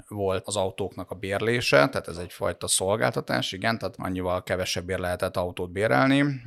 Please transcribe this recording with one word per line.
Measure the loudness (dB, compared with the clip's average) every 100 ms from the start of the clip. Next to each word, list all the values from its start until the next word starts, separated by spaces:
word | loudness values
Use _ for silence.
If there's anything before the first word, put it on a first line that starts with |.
| -10
volt | -2 0 0 0
az | 0
autóknak | 0 -2 -6 -6 -12
a |
bérlése, | -8 -4 -2 0 0 4 6
tehát | 6 2 -6
ez | -8
egyfajta | -10 -4 -4 -2 -2
szolgáltatás, | 0 2 2 2 0 -2 -2 -2
igen, | -2 -2 -2
tehát | -4 -6
annyival | -4 -2 0 0
kevesebbért | 0 -2 0 -2 -2 -2
lehetett | -2 0 -2 0
autót | -2 -4 -6
bérelni, | 0 2 4 6 4 2 0